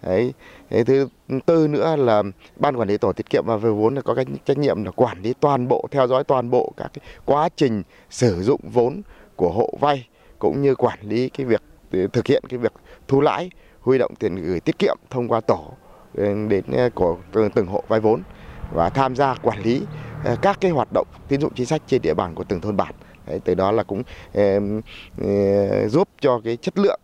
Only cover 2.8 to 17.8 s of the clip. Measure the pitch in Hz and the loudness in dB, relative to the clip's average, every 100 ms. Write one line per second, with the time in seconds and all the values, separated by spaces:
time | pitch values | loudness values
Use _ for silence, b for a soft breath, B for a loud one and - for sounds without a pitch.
2.8 | 104 104 104 90 - 131 80 113 113 104 | 0 2 0 -2 0 0 0 0 0 2
3.8 | 110 135 - 123 131 139 - 139 143 85 | 2 0 -2 -2 -2 -6 -2 0 0 0
4.8 | 95 - 120 98 101 123 147 139 123 127 | -4 0 0 0 -6 0 2 2 2 0
5.8 | - 143 127 127 143 135 120 123 - - | 0 0 2 2 2 0 2 0 0 -6
6.8 | - - B B - 143 165 - 143 110 | -14 -14 B B 0 2 2 2 0 0
7.8 | - b b - 123 87 98 135 - 113 | -6 b b 0 2 2 0 0 0 0
8.8 | 120 170 208 b b - 87 92 117 - | 0 -2 -14 b b -2 0 2 -2 0
9.8 | 143 143 120 b b b - 78 139 127 | 0 0 -4 b b b 0 2 0 2
10.8 | 117 - 104 110 127 - 131 110 - - | 0 0 -6 -4 -4 -4 -2 -2 -2 -20
11.8 | - 95 95 123 113 139 - 127 117 - | -6 -2 0 0 2 0 0 -4 -4 -4
12.8 | B B - 135 147 107 180 b b b | B B 0 2 4 0 -6 b b b
13.8 | - 131 - - 107 90 82 90 - 165 | 0 2 2 -2 -4 -4 -4 -4 -2 0
14.8 | - - _ 131 120 117 - 98 76 - | 0 -2 _ -6 -2 -2 0 -2 -2 -20
15.8 | B B B - 101 101 107 101 - - | B B B -2 -2 0 0 -2 0 0
16.8 | 123 - 90 87 - 110 104 117 92 101 | 0 2 0 0 -4 0 2 0 0 -4